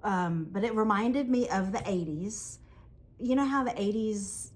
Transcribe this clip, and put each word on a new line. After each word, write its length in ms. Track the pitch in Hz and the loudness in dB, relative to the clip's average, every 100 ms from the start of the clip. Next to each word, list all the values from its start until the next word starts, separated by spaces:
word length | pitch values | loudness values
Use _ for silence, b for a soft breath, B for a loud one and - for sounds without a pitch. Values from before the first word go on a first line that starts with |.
Um, 460 | 220 185 175 165 156 | 2 2 2 0 -2
but 140 | 190 | -2
it 100 | 226 | 0
reminded 540 | 220 220 202 233 269 247 | 2 2 4 2 2 2
me 200 | 247 240 | 2 2
of 240 | 190 190 | 0 0
the 100 | 208 - | -2 -2
eighties. 720 | 185 160 151 196 220 - - b b b - - - | -2 -2 -4 -6 -8 -12 -14 b b b -20 -20 -8
You 160 | 247 | 0
know 120 | 262 269 | 2 4
how 180 | 277 | 2
the 160 | 254 - | 0 0
eighties 720 | 202 214 220 208 196 - - | 0 0 0 -2 -4 -8 -12